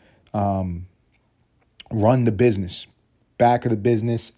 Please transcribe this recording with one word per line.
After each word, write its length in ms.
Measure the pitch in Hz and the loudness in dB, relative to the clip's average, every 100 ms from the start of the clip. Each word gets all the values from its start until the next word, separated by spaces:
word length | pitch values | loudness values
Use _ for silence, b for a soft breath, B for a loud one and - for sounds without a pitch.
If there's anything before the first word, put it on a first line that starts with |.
| b b _ | b b _
um, 540 | 107 101 95 92 87 90 _ _ _ _ _ _ _ _ - - | -4 -2 -2 -4 -8 -14 _ _ _ _ _ _ _ _ -20 -8
run 340 | 110 107 127 117 | 2 4 4 2
the 60 | |
business, 540 | 101 123 98 87 - - _ _ _ _ - | 2 2 2 -4 -10 -16 _ _ _ _ 0
back 280 | 120 120 120 | 2 2 -2
of 60 | |
the 60 | 107 | -2
business, 560 | 117 110 117 117 - | 0 0 0 -4 -6